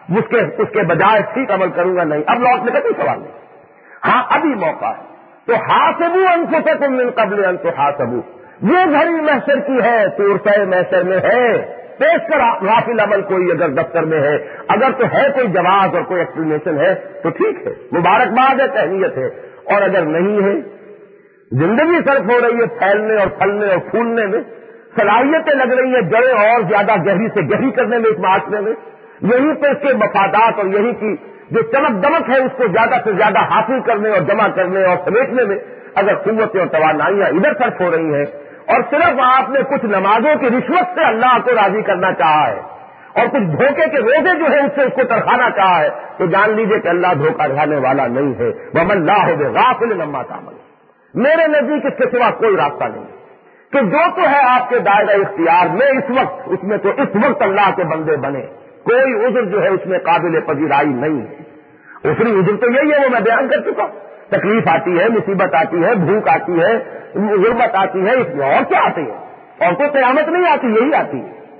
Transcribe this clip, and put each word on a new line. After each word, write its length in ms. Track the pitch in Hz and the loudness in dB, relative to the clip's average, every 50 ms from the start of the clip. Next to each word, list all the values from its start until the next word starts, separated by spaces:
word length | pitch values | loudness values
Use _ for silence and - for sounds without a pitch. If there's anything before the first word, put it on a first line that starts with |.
| - - 165 220 | -8 -2 -2 -2
اس 100 | - - | -2 0
کے، 80 | - 233 | 0 0
اس 320 | 190 143 - - 214 - | 0 0 -2 -4 -4 -2
کے 140 | - 220 196 | -2 -2 0
بجائے 380 | 165 170 160 185 202 220 208 - - - | 0 0 2 2 4 4 2 0 -2 -4
ٹھیک 180 | 254 269 214 | -6 -4 -2
عمل 180 | 202 185 185 185 - | -2 -2 -2 -2 -2
کروں 200 | 170 175 185 185 | -2 -2 0 0
گا"۔ 80 | 180 170 | 0 -2
نہیں، 180 | 151 151 151 - - | -2 -2 -2 -2 -2
اب 120 | - 233 | 0 2
لوٹنے 320 | 247 247 247 - - 240 | 2 2 2 2 0 -2
کا 80 | - 587 | -2 0
کوئی 140 | 554 466 415 - | 0 -2 -2 -2
سوال 180 | - 139 123 - | -2 -4 -4 -4
نہیں۔ 120 | - - - - - - - - - _ _ - - - - - - | -8 -14 -18 -20 -20 -20 -20 -20 -20 _ _ -20 -20 -20 -18 -6 -2
ہاں، 180 | 190 208 254 247 - | 0 0 0 2 0
ابھی 200 | 254 311 320 302 | 0 0 0 0
موقع 360 | 262 202 175 156 143 - 101 | -2 -2 -2 -4 -4 -4 -6
ہے۔ 180 | 113 107 - - - - - - - - - _ | -6 -6 -8 -12 -20 -20 -20 -20 -20 -20 -12 _
تو 80 | - 233 | -2 -2
"حاسبوا 800 | 214 - - - 240 - 330 - - 339 339 339 370 381 370 349 | -2 0 0 2 2 2 2 0 0 -2 0 2 2 2 2 2
انفسکم 600 | 339 339 - 311 311 - 302 311 - 285 277 254 | 2 0 0 -2 0 0 0 0 0 0 -2 0
من 160 | 254 247 240 | 0 -2 -2
قبل 360 | - 226 220 185 202 208 196 | 0 0 -2 0 0 0 0
ان 120 | 185 180 170 | 0 -2 -2
تحاسبوا"، 640 | - 170 - 131 143 143 143 143 131 117 123 117 - - - - - - - - | -4 -4 -2 0 0 0 0 -2 -4 -4 -4 -6 -8 -8 -14 -20 -20 -20 -12 -4
یہ 240 | - 202 330 359 370 339 285 | 0 2 2 4 4 4 2
گھڑی 280 | 285 320 339 330 320 | 2 2 0 0 0
محشر 380 | 302 302 285 240 - 269 285 - | 0 0 0 0 0 0 -2 -2
کی 220 | - - 269 247 196 | 0 -2 0 0 2
ہے، 240 | 233 233 226 208 185 - - | 2 2 2 0 0 0 0
تو 60 | 202 | 0
عرصۂ 420 | 202 196 185 - 208 202 208 202 | 0 0 0 2 2 2 2 2
محشر 380 | 185 185 180 175 - 190 180 180 | 2 0 0 0 0 0 0 0
میں 160 | 180 190 180 | 0 0 0
ہے۔ 600 | - 165 214 247 247 233 196 143 - - - - - - - - | 2 2 2 2 2 2 2 0 -2 -6 -12 -16 -18 -20 -6 -2
پیش 340 | 262 311 339 311 - - 302 | 0 2 2 0 0 -2 0
کر 60 | 285 | 0
غافل 600 | 254 233 - - 190 190 226 233 - 226 240 220 | 2 0 0 0 0 0 0 0 0 0 0 0
عمل 220 | 208 202 208 196 | 0 0 0 -2
کوئی 300 | 190 - 190 185 180 175 | 0 -2 -2 0 0 0
اگر 180 | 170 151 175 156 | 0 0 0 -2
دفتر 340 | 131 165 160 - - 170 160 | -2 -2 -4 -2 -2 -2 -2
میں 180 | 160 160 156 | 0 0 0
ہے، 140 | 139 147 151 - - - - - - - | 2 0 0 -2 -4 -8 -12 -12 -4 -2
اگر 240 | 196 208 262 262 - - | 0 2 2 0 0 0
تو 80 | 226 | -2
ہے 240 | 175 135 175 262 285 277 | 0 2 2 2 2 2
کوئی 120 | 262 247 214 | 0 -2 0
جواز 480 | 165 185 175 180 196 196 190 175 160 | 0 0 2 2 2 2 2 2 0
اور 80 | 170 156 | -2 -4
کوئی 160 | - 185 175 | -2 -2 -2
ایکسپلینیشن 600 | 165 - - 156 160 156 151 151 151 185 156 139 | -2 -4 -4 -6 -4 -2 -2 -2 -2 -2 -2 0
ہے 160 | 156 - 143 - - - - - - | 2 2 0 0 -4 -12 -16 -6 -6
تو 60 | 160 | -6
ٹھیک 380 | 160 - - 440 - - - - | -2 -2 -2 -2 -2 -4 -6 -8
ہے، 320 | - - - - 131 170 | -10 -10 -10 -6 -4 0
مبارکباد 600 | 170 180 202 226 254 190 214 247 262 269 269 254 | 2 2 2 2 2 2 2 2 2 2 2 2
ہے، 80 | 269 - | 0 0
تہنیت 500 | - 214 170 156 190 196 190 147 - 131 | 0 -2 -2 -2 0 -2 -2 -2 -2 -4
ہے، 80 | 131 120 - - - - - - - - 196 | -6 -6 -8 -10 -16 -20 -20 -18 -4 -2 0
اور 60 | 202 | 2
اگر 200 | 196 190 185 - | 2 2 2 0
نہیں 420 | 160 151 156 170 185 202 214 208 190 | 0 0 0 0 0 2 2 2 2
ہے، 180 | 202 202 311 254 - - - - - - - - - - - _ _ _ _ _ _ | 0 0 -2 -4 -8 -14 -20 -20 -20 -20 -20 -20 -20 -20 -20 _ _ _ _ _ _
زندگی 460 | 113 127 156 180 220 254 311 330 339 330 - | -2 0 0 2 2 2 2 2 2 2 2
صرف 140 | 277 269 269 | 2 0 0
ہو 280 | 180 202 247 247 240 240 | 2 2 2 2 2 2
رہی 100 | 240 233 | 2 0
ہے 60 | 226 - | 0 -2
پھیلنے 480 | - - 185 190 202 214 214 214 220 | -2 -2 0 2 2 2 0 0 0
اور 120 | 214 190 185 | 0 0 -2
پھلنے 400 | - - 185 196 202 208 208 202 | -2 -2 -2 0 0 0 0 0
اور 100 | 185 170 | 0 -2
پھولنے 480 | - - - 226 233 233 226 233 214 | -2 -2 -2 -2 -2 0 -2 -2 -2
میں، 140 | 196 196 247 - - - - - - - - - - - - | -2 -2 -4 -6 -8 -14 -20 -20 -20 -20 -20 -20 -8 -4 -2
صلاحیتیں 540 | 208 202 208 233 269 277 320 320 320 311 285 | 0 2 2 2 2 2 2 0 2 0 0
لگ 200 | 269 254 233 254 | 2 2 0 2
رہی 220 | 254 262 262 254 | 0 2 2 2
ہیں 60 | 254 | 0
جڑیں 480 | 196 160 220 226 254 262 254 214 208 214 | 0 2 2 2 2 4 4 4 4 4
اور 120 | 233 240 | 4 2
زیادہ 400 | 214 165 214 202 202 190 220 196 147 196 | 2 2 0 0 2 2 0 0 2 0
گہری 200 | 196 180 226 214 | 0 0 0 -2
سے 280 | - 208 165 131 208 | -2 -2 0 0 0
گہری 160 | - 214 269 | 0 0 0
کرنے 260 | - 262 254 208 240 240 | 0 0 0 0 0 0
میں 120 | 226 220 | 2 0
اس 100 | 214 175 | 0 0
معاشرے 420 | 190 185 190 196 - - 202 208 | 0 0 0 0 0 -2 -4 -4
میں، 120 | 196 220 233 - - - - - - - - - | -4 -4 -4 -6 -8 -16 -20 -20 -20 -20 -14 -4
یہیں 320 | - 185 240 254 277 311 294 | -2 0 2 2 2 2 0
پہ 140 | - 285 285 | 0 0 0
اس 200 | 262 - - 285 | 0 0 0 0
کے 60 | 247 | 0
مفادات 600 | 208 214 202 - 202 196 190 196 208 226 226 208 214 | 2 0 0 2 0 0 2 2 2 2 2 2 0
اور 80 | 202 | -2
یہیں 280 | 190 196 208 208 247 233 | 0 0 0 0 0 -2
کی 220 | - 208 214 180 - - - - - - - | -2 -4 -4 -6 -6 -10 -16 -20 -20 -12 -4
جو 100 | - 226 | -2 -2
چمک 420 | 220 220 - 277 302 294 226 185 180 | -2 0 0 0 2 0 0 0 0
دمک 260 | 285 320 330 - - | 2 2 0 0 0
ہے 80 | 262 269 | 0 0
اس 140 | 262 254 - - | 0 0 -2 -2
کو 60 | 247 | -2
زیادہ 320 | 202 - 226 226 233 262 233 - | 0 2 2 2 2 0 0 0
سے 80 | 220 | -2
زیادہ 280 | 196 175 220 214 196 226 | 0 2 2 2 2 2
حاصل 400 | 190 - - 214 220 220 269 254 | 2 2 2 0 0 0 -2 -2
کرنے 300 | - 240 226 202 214 214 | 0 0 0 0 0 0
اور 120 | 208 185 | 0 0
جمع 260 | 156 185 202 220 214 185 | 0 0 0 0 0 0
کرنے 360 | 151 190 185 175 190 190 190 | 0 0 -2 0 0 0 2
اور 140 | 180 180 - - | 2 2 0 0
سمیٹنے 380 | - 185 240 269 - 226 254 233 | 0 0 0 0 0 0 0 0
میں 140 | 202 196 - - - - - - - - | 0 -2 -4 -6 -10 -16 -20 -20 -6 -2
اگر 200 | 190 202 208 180 | -2 0 0 0
قوتیں 440 | - - 208 220 220 214 214 190 196 | 0 -2 -2 0 0 -2 0 0 -2
اور 80 | 175 - | -2 0
توانائیاں 600 | - 156 156 156 156 147 147 170 202 202 185 151 | 0 2 2 2 2 0 0 0 0 0 0 0
ادھر 260 | 143 175 220 302 - | 2 2 2 0 0
صرف 280 | - 254 226 - - | 0 -2 -2 -2 -2
ہو 100 | 185 175 | -2 0
رہی 220 | 165 165 165 156 147 | 0 0 0 0 -2
ہیں، 120 | 143 143 143 - - - - - - - | -2 -2 -4 -6 -12 -18 -18 -20 -12 -2
اور 160 | - 214 262 - - | 0 0 0 2 0
صرف 300 | 285 302 339 349 277 262 254 | 0 2 2 2 2 2 2
آپ 260 | 254 262 262 - 220 | 4 4 2 2 0
نے 100 | 269 277 240 - | 0 -2 0 0
کچھ 160 | 285 - - | -2 -2 -2
نمازوں 500 | 214 208 190 190 196 214 233 226 302 302 | -2 -2 0 2 2 2 2 2 2 0
کی 120 | 302 285 240 | 2 0 0
رشوت 500 | 233 254 247 - 330 370 359 359 - 370 | 0 0 -2 0 0 0 0 0 -2 0
سے 60 | 311 | 0
اللہ 340 | 262 220 220 240 254 247 233 247 | 0 0 2 2 2 2 2 2
کو 80 | 254 | 2
راضی 300 | 247 226 202 196 185 214 | 2 2 2 2 0 0
کرنا 320 | - - 196 180 190 190 - | -2 -2 -2 0 0 -2 0
چاہا 340 | - 170 156 151 156 143 120 | 0 0 2 2 2 2 0
ہے 120 | 101 - - - - - - - - - - - - | -2 -6 -10 -14 -18 -20 -20 -20 -20 -20 -20 -6 -2
اور 140 | 208 240 233 | -2 -2 0
کچھ 140 | - 277 | 0 -2
دھوکے 480 | 202 165 151 - 240 277 285 254 311 311 | -2 0 0 0 0 0 2 0 0 0
کے 80 | - 277 | 0 0
روزے 420 | 214 226 269 320 339 370 359 302 | 0 2 2 2 2 2 0 0
جو 60 | 330 285 | 0 0
ہے 80 | 254 294 | 2 2
اس 120 | 277 285 285 | 0 0 0
سے 60 | 277 | 0
اس 120 | 269 247 - | -2 0 0
کو 100 | 254 254 | -2 -2
ترخانا 460 | - 233 208 - 196 226 254 247 220 | 0 0 -2 0 0 0 0 0 0
چاہا 320 | - 196 190 190 175 165 | 0 2 2 2 2 2
ہے، 80 | 151 143 - - - - - - | 2 0 -2 -6 -10 -16 -8 -4
تو 80 | 180 | -2
جان 280 | 175 175 190 208 214 214 | 0 2 2 2 2 2
لیجئے 260 | 214 226 190 220 196 | 0 0 0 0 0
کہ 80 | - 175 | 0 0
اللہ 200 | 170 180 180 180 180 | 0 0 0 0 0
دھوکہ 400 | 139 147 156 160 156 156 143 135 | 0 0 -2 0 0 -2 -2 0
کھانے 220 | 143 156 147 151 | -2 0 0 0
والا 320 | 143 131 127 143 139 131 120 | 0 0 0 0 0 0 -2
نہیں 260 | 120 131 147 139 120 104 | -2 -2 -2 -2 -2 -2
ہے۔ 100 | 120 113 | -2 -4
وَمَا 420 | - - - - - 151 170 185 | -4 -6 -10 -4 -2 0 0 2
اللَّهُ 460 | 208 190 156 160 202 202 175 156 165 147 | 0 0 2 2 2 2 2 2 0 0
بِغَافِلٍ 640 | 147 127 110 160 220 247 247 - 226 233 214 180 | -2 -2 0 2 2 2 2 0 -2 -2 -2 -4
عَمَّا 200 | 160 147 143 131 | -4 -6 -6 -8
تَعْمَلُونَ۔ 1000 | 117 - - - - - - - - - _ _ _ _ _ _ _ _ - 160 | -8 -10 -12 -14 -16 -18 -20 -20 -20 -20 _ _ _ _ _ _ _ _ -4 -2
میرے 260 | 240 294 320 330 330 320 | 2 2 2 4 2 2
نزدیک 380 | 302 294 247 240 302 285 - | 2 2 0 0 -2 -2 -2
اس 80 | 277 - - | -4 -2 -2
کے 200 | 262 - 247 247 | -2 0 2 2
سوا 140 | 240 214 | 2 2
کوئی 260 | - - 226 220 196 165 | 2 0 0 2 2 2
راستہ 260 | 151 147 - - 139 | 0 -2 -2 -4 -6
نہیں 220 | 117 107 - - - - - - - - - _ _ _ _ _ _ | -6 -6 -10 -14 -16 -18 -20 -20 -20 -20 -20 _ _ _ _ _ _
کہ 100 | - 285 | 0 0
جو 340 | 247 180 - 302 330 359 359 | 0 2 2 2 2 0 0
تو 60 | - | 0
ہے 200 | 359 277 277 285 269 247 | 0 2 4 4 4 4
آپ 200 | 254 247 - - | 4 2 2 0
کے 100 | 247 233 | -2 0
دائرہ 300 | 175 202 196 214 202 208 | 2 2 2 2 2 2
اختیار 580 | 202 202 196 - - - 165 165 165 180 180 160 160 | 2 2 0 0 -2 -2 0 2 4 4 2 2 2
میں 120 | 202 269 277 | 2 2 2
اس 220 | 269 262 - - | 2 0 -2 -2
وقت، 320 | 247 262 240 - - - - | 0 0 0 -2 -4 -10 -6
اس 180 | - 180 - - | -6 -6 -6 -4
میں 140 | 196 214 196 | -4 -4 -2
تو 120 | - 202 | -2 -2
اس 400 | - - 277 - - 208 254 277 | 0 0 -2 -2 0 0 0 0
وقت 120 | 226 - | 0 0
اللہ 300 | 233 202 190 202 202 185 175 | 0 0 2 2 2 2 2
کے 80 | 190 180 | 0 -2
بندے 320 | 156 160 160 156 156 151 | -2 -2 -4 -2 -2 -2
بنے، 260 | 135 127 135 139 131 120 - - - - - - - - | -2 -2 -4 -6 -6 -8 -12 -16 -20 -20 -20 -20 -8 -2
کوئی 420 | - 233 254 269 262 240 202 226 | 0 2 2 2 2 0 0 0
عذر 200 | 254 202 254 226 | 0 0 0 -2
جو 180 | 180 190 202 165 | 0 -2 0 0
ہے 40 | 196 | 0
اس 180 | 190 185 - | 0 -2 -2
میں 140 | 180 185 175 | -2 -4 -2
قابل 420 | 175 - 175 165 165 175 160 156 | 0 0 0 0 0 0 -2 -2
پذیرائی 480 | - 156 156 139 160 151 139 143 151 151 | -2 -2 -2 -2 -2 0 0 0 0 0
نہیں 320 | 135 120 139 156 156 131 | -2 -2 -2 -2 -4 -4
ہے۔ 140 | 104 - - - - - - - - - - - - - - - - | -6 -10 -14 -18 -20 -20 -20 -20 -20 -20 -20 -20 -20 -20 -20 -6 -4
عذری 260 | 156 151 - 226 233 | -4 -2 0 0 2
عذر 240 | 214 190 180 190 208 | 2 2 2 2 0
تو 160 | 196 247 240 | 0 0 2
یہی 200 | 240 277 311 302 | 2 2 2 2
ہے، 60 | 294 285 | 2 2
وہ 120 | 277 254 | 2 2
میں 100 | 247 226 | 2 0
بیان 280 | 190 226 226 254 269 240 | 2 2 2 0 0 0
کر 240 | 302 285 - 415 | -2 -2 -2 -4
چکا۔ 160 | - - 202 - - - - - - - - - | -4 -4 -4 -6 -6 -12 -18 -20 -20 -20 -8 -4
تکلیف 340 | 196 185 - 190 214 226 - 175 | -4 -2 0 0 0 0 2 2
آتی 320 | 165 160 - 175 180 165 | 0 0 0 0 0 2
ہے، 100 | 190 226 | 2 2
مصیبت 460 | 233 208 - 196 196 180 190 180 - | 0 0 -2 -2 -2 0 0 0 2
آتی 280 | 160 160 156 160 175 165 | 0 0 0 0 0 0
ہے، 120 | 202 240 | 2 2
بھوک 340 | 196 165 156 202 214 196 190 | 2 2 2 0 0 2 2
آتی 300 | 165 160 - - 180 165 | 0 0 0 -2 0 0
ہے، 440 | 170 202 226 220 - - - - - - - | 2 2 0 0 -4 -8 -12 -16 -16 -10 -6
غربت 600 | - 202 214 208 196 185 233 254 233 240 214 233 | -4 -2 0 2 2 2 2 2 2 0 0 2
آتی 260 | - 190 185 - 190 185 | 0 0 0 0 -2 0
ہے، 80 | 208 254 | 2 2
اس 220 | 262 233 - - | 2 0 -2 -4
میں 200 | 143 139 135 156 | -4 -2 0 2
اور 80 | 233 269 | 0 0
کیا 160 | - 370 330 - | 2 0 0 2
آتی 180 | - - 175 | 0 -2 -4
ہے؟ 140 | 147 113 104 - - - - - - - - - 320 | -6 -6 -8 -12 -14 -18 -20 -20 -20 -20 -6 -2 -2
اور 80 | 349 339 | 0 0
کوئی 160 | - 285 285 | 0 0 0
قیامت 380 | 285 277 254 247 269 302 302 311 | 2 2 2 2 2 2 0 0
نہیں 240 | 330 359 359 339 | 0 0 2 2
آتی، 160 | 294 - 262 240 | 0 0 0 0
یہی 280 | 214 220 247 294 302 | 2 2 2 2 0
آتی 260 | 196 156 - 143 123 | 0 -2 -4 -6 -10
ہے۔ 100 | 107 - - - - - - - | -10 -12 -16 -18 -20 -20 -20 -20